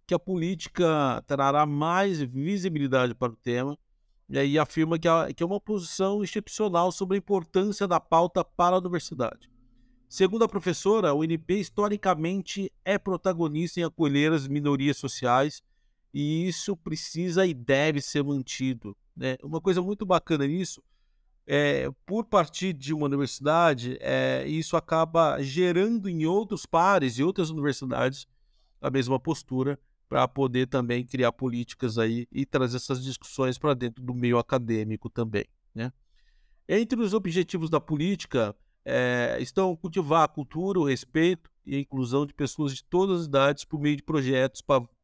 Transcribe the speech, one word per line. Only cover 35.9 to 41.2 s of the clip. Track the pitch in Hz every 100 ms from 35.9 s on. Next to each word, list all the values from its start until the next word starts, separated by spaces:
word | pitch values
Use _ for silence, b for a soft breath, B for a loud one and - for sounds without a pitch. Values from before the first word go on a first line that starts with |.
| - _ _ _ _ _ _ -
Entre | 208 226 226
os | 220
objetivos | 214 190 165 175 185 160
da | 160
política, | - 156 165 196 - 127 107 - _ _
é, | - 123 123 123 120 120
estão | 127 - 190 170
cultivar | 180 160 147 165
a | 151
cultura, | - 135 156 190 185
o | 147
respeito | 127 - 160